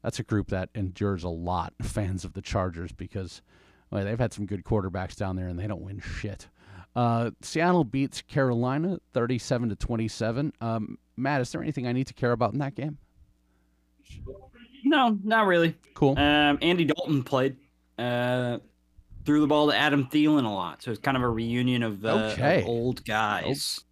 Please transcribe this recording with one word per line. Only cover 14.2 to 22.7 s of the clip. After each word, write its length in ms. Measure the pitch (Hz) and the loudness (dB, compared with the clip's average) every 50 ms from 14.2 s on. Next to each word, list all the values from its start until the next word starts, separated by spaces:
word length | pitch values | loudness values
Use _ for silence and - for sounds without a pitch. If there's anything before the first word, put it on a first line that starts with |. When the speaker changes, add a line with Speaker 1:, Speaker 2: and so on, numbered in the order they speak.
| - - - - - - _ - - _ - - - | -14 -14 -14 -16 -20 -20 _ -20 -20 _ -20 -2 2
Speaker 2:
No, 340 | 269 320 285 254 233 214 196 190 | 4 4 6 6 4 2 0 0
not 240 | 214 220 226 214 | 2 4 4 6
really. 280 | 190 175 170 165 165 160 _ _ _ _ | 6 6 6 4 4 2 _ _ _ _
Speaker 1:
Cool. 240 | - 151 135 139 | 2 4 4 4
Speaker 2:
Um, 400 | 139 143 147 147 147 147 147 143 139 | 4 4 6 6 6 6 4 2 2
Andy 240 | - 170 175 - 165 | 2 2 2 2 2
Dalton 360 | 139 151 - - - 156 139 127 | 0 0 -2 0 0 0 0 0
played, 340 | - - 131 131 139 131 - _ _ _ _ _ _ _ | 0 2 2 2 2 -2 -4 _ _ _ _ _ _ _
uh, 640 | - 120 123 123 120 123 123 123 123 123 120 120 - - _ _ _ _ _ _ - _ _ - - - | -6 -4 -2 0 0 0 0 0 0 0 -2 -4 -6 -8 _ _ _ _ _ _ -20 _ _ -20 -6 0
threw 160 | - 147 151 | 2 4 4
the 60 | 151 | 6
ball 220 | 139 151 151 151 147 | 6 6 4 6 4
to 60 | 101 | 4
Adam 320 | 107 143 151 143 143 131 | 4 4 4 4 2 0
Thielen 380 | 127 - 151 151 156 151 147 127 | 2 2 4 4 6 4 4 2
a 40 | 110 | 0
lot, 320 | 104 95 90 82 73 - | -2 -4 -4 -6 -8 -10
so 100 | - 123 | -8 -8
it's 100 | 110 - | -8 -2
kind 160 | - 139 131 | -2 -2 0
of 60 | 127 123 | 0 0
a 60 | 120 | 0
reunion 540 | 113 113 117 117 120 123 123 127 127 120 120 | 0 -2 -2 -2 -2 0 0 0 0 0 0
of, 220 | 110 104 95 104 | -2 -4 -4 -2
uh, 260 | 110 - 110 107 107 | 0 0 0 0 -2
Speaker 1:
Okay. 300 | 107 - 127 143 180 160 | -2 0 0 2 2 2
Speaker 2:
of 60 | 92 | 0
old 360 | 104 | 0